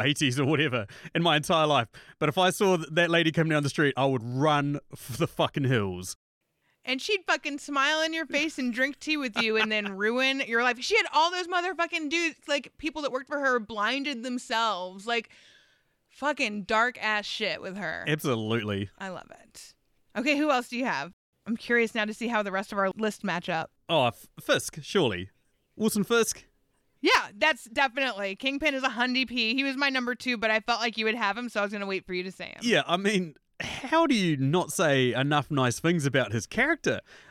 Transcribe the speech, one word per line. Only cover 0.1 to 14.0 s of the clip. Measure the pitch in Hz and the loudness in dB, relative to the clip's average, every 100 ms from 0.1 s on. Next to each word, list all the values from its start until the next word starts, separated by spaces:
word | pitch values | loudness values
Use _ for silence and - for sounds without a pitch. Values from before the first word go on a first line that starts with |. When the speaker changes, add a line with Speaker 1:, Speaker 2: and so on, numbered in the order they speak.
| 147 147 123 | 2 0 2
Speaker 1:
or | 135 | 2
whatever | 147 151 120 98 - - 170 | 2 0 -2 -6 -12 -6 0
in | |
my | 170 151 | 4 2
entire | 139 165 151 | 4 2 4
life. | 139 113 - - - | 2 0 -6 -18 -2
But | 151 | 0
if | 185 | 4
I | 185 | 4
saw | - 202 180 | 4 4 4
th-, | 160 | 2
that | 160 170 | 2 4
lady | 170 165 | 4 4
come | 160 160 | 2 2
down | 151 | 2
the | 143 | 0
street, | - 147 127 | 2 2 4
I | 139 | 2
would | 131 | 2
run | 117 127 151 147 143 143 - - | -2 0 4 4 2 -2 -6 -16
for | - 117 | -10 -2
the | 165 | -2
fucking | - 151 - | 0 0 0
hills. | 131 123 101 90 92 - _ _ _ _ _ _ | 2 2 2 -4 -8 -12 _ _ _ _ _ _
Speaker 2:
And | - 262 | -6 -6
she'd | - 403 359 | -2 -2 0
fucking | 339 302 285 | -2 -2 -8
smile | - 285 277 311 | -4 0 2 2
in | 320 | 0
your | 320 302 | -2 -2
face | 285 311 - | -2 -2 -2
and | 247 | -4
drink | 226 269 269 | -2 -2 -4
tea | - 302 | -4 -2
with | 262 202 | -2 -2
you | 226 220 | 0 2
and | 214 | 2
then | 214 202 | 0 -2
Speaker 1:
<laughs> | 190 | -2
Speaker 2:
ruin | 214 240 262 269 233 | 0 2 0 0 -2
your | 233 | 0
life. | 247 240 | 0 0
She | 247 427 | 0 0
had | 349 | 2
all | 285 330 | 2 2
those | 359 349 | 0 -2
motherfucking | 359 349 320 339 339 294 | -2 -2 -2 -4 -4 -2
dudes, | 330 330 - - | -2 -2 -4 -4
like, | 285 - _ | -4 -4 _
people | 311 311 | -8 -4
that | 277 | -4
worked | 247 262 | -6 -6
for | 285 | -2
her, | 277 247 | 0 0
blinded | 208 214 208 269 | -2 -2 0 0